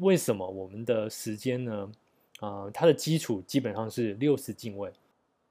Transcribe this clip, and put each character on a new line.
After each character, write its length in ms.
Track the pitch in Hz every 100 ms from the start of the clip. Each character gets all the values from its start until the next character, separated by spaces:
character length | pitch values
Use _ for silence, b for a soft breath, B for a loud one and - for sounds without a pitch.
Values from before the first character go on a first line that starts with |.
为 140 | 190
什 200 | 175 - 101
么 100 | 92
我 200 | 95 95
们 160 | 104
的 240 | 117 113 107
时 260 | - 110
间 300 | 107 131 123
呢， 260 | 120 104 98 107 _ _ _ -
呃， 300 | 104 101 101
它 120 | -
的 80 | 165
基 240 | 143 156 160
础 240 | - 101 92
基 120 | 139
本 160 | 120
上 160 | 104 110
是 220 | 123 110
六 220 | 101 147 135
十 160 | -
进 220 | - 117 98
位， 140 | 95 - _ _ _ _ _